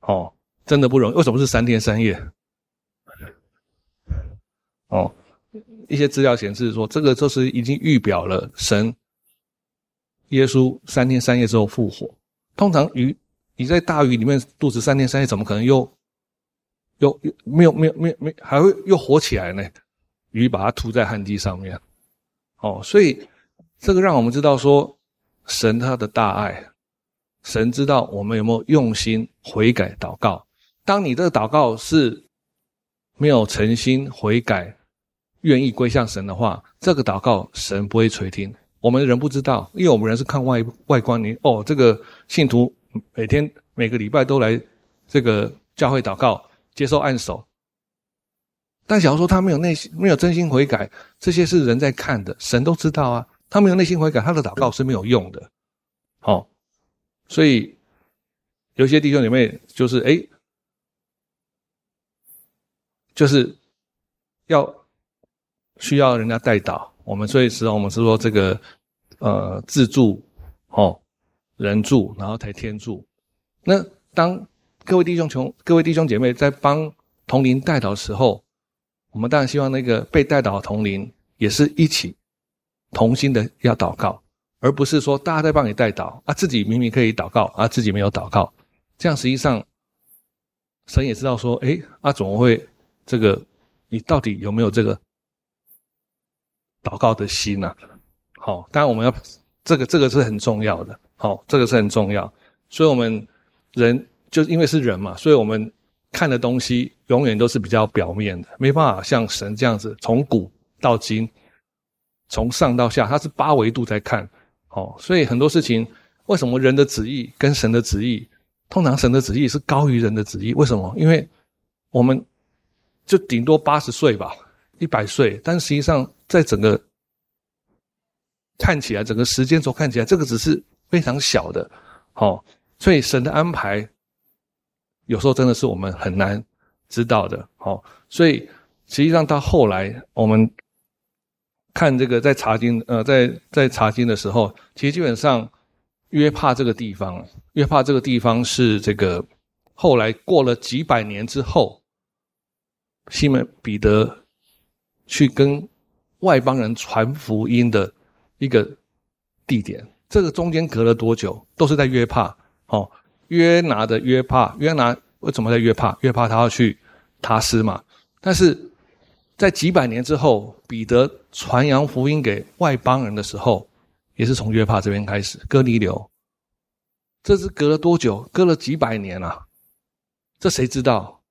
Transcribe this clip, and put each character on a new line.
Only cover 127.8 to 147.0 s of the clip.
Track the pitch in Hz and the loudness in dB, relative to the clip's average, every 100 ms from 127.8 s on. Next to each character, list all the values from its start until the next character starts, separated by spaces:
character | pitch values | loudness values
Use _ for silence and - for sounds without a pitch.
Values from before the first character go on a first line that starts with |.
| _ _ _ _ _ _ _ _ | _ _ _ _ _ _ _ _
看 | - 156 | -2 -2
起 | - 104 | -2 -6
来， | |
整 | 110 110 | -2 -2
个 | |
时 | 120 - 131 | 0 0 2
间 | 165 | 2
轴 | 139 | 0
看 | - 151 | -2 -2
起 | 120 | -2
来， | 113 | 0
这 | 185 | 0
个 | 139 | 0
只 | 113 | -2
是 | 160 - - _ _ | 0 -2 -4 _ _
非 | 175 | -2
常 | 143 135 | 0 -2
小 | - 107 82 | 0 -2 -2
的。 | 85 85 - _ - _ | -8 -10 -16 _ -20 _
好， | - 104 90 _ _ _ _ | -2 0 0 _ _ _ _
所 | - | 2
以 | 160 | 2
神 | 120 131 | 2 -2
的 | 131 | -2
安 | 147 170 | -2 -2
排 | 160 104 101 107 _ _ _ _ _ _ _ _ _ _ _ - | -4 -6 -6 -8 _ _ _ _ _ _ _ _ _ _ _ -6
有 | 110 | 0
时 | 135 | 2
候 | |
真 | 127 127 | 4 2
的 | |
是 | 117 131 | 2 -2
我 | 95 | -2
们 | 95 | -8
很 | 90 95 92 | -6 -6 -2
难 | 98 104 - _ _ _ _ | -2 -2 -10 _ _ _ _
知 | - 117 | -4 0
道 | 113 95 | 0 0
的。 | 90 - _ | -8 -14 _
好， | - 95 _ _ _ | -8 -8 _ _ _
所 | - 170 | 2 2
以 | 120 - _ _ _ _ | 2 -6 _ _ _ _
实 | - | 0
际 | 151 | 2
上 | 165 151 | 2 2
到 | 147 | -2
后 | - 175 113 | 2 4 4
来， | 92 95 120 - | 2 -6 -10 -12
我 | - 110 | 0 2
们 | 110 110 - _ _ _ _ _ _ _ _ _ _ _ | 4 2 -2 _ _ _ _ _ _ _ _ _ _ _
看 | - 160 131 | 2 2 4
这 | 127 | 2
个 | 120 | 2
在 | 139 | 2
查 | 131 120 110 | 0 0 0
经， | 120 117 113 | 0 -2 -2
呃， | 120 | -2
在， | 110 135 123 117 _ | 2 4 2 -2 _
在 | - 135 | 0 0
查 | - 110 | 2 0
经 | 104 120 | 2 0
的 | 104 | 0
时 | 101 | 0
候， | 117 101 - _ | 0 0 -4 _
其 | - 139 | -6 -4
实 | |
基 | 143 | -2
本 | 127 | -4
上 | 113 147 123 110 _ _ _ _ _ _ | 0 0 0 -4 _ _ _ _ _ _
约 | 151 147 | 0 0
帕 | 143 147 123 | 2 -2 0
这 | |
个 | 123 | 0
地 | 107 117 | -2 -6
方， | 92 | -8